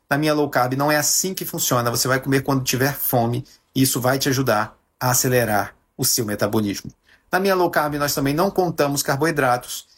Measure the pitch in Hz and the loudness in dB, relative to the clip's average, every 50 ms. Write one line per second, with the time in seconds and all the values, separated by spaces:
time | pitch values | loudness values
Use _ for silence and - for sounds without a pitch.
0 | _ _ 143 139 151 151 151 151 147 139 - 135 123 123 131 131 143 151 151 147 | _ _ -2 0 2 2 2 2 0 0 2 0 0 2 0 0 2 2 2 2
1 | 143 - - - - 185 190 - 180 - - 165 - - 135 123 120 120 117 - | 2 0 0 0 0 -2 -4 -6 -8 -8 -6 -4 -2 0 0 2 2 0 0 0
2 | - 127 131 131 - 135 135 139 131 - 139 131 127 - - 120 131 143 139 - | 0 0 0 0 0 0 0 0 2 2 0 0 0 0 0 0 0 0 0 -2
3 | - - - 123 117 117 120 123 123 - - _ _ _ _ 135 131 131 - 135 | -4 0 0 2 2 2 0 -4 -6 -10 -16 _ _ _ _ 0 2 2 2 0
4 | 120 127 135 139 - 147 127 127 135 123 107 104 107 107 - _ _ _ _ _ | 0 0 0 2 0 0 0 0 0 0 0 0 -2 -4 -8 _ _ _ _ _
5 | - 127 123 - - 131 127 123 117 110 107 101 98 - - _ _ _ _ - | -4 -2 0 0 0 2 2 2 2 2 0 0 -2 -2 -8 _ _ _ _ -4
6 | 135 - - - 113 104 104 - 113 104 110 110 107 101 95 - - - - _ | -2 -2 0 0 -2 -2 -2 -2 -2 0 0 0 0 -2 -4 -6 -10 -14 -18 _
7 | _ _ - _ _ _ - 185 196 196 190 185 180 170 175 170 151 151 147 147 | _ _ -20 _ _ _ -2 0 2 2 2 2 2 2 2 0 0 0 -2 -2
8 | 143 139 - 151 139 139 143 156 190 196 196 - 185 170 165 - 147 143 143 139 | -2 -2 -2 -2 0 0 0 0 0 0 0 0 0 0 0 0 0 0 0 -2
9 | - - 143 135 156 165 160 147 135 123 120 123 - - - - - _ _ | -2 -2 -2 0 0 0 0 2 2 2 0 0 -2 -8 -12 -14 -14 _ _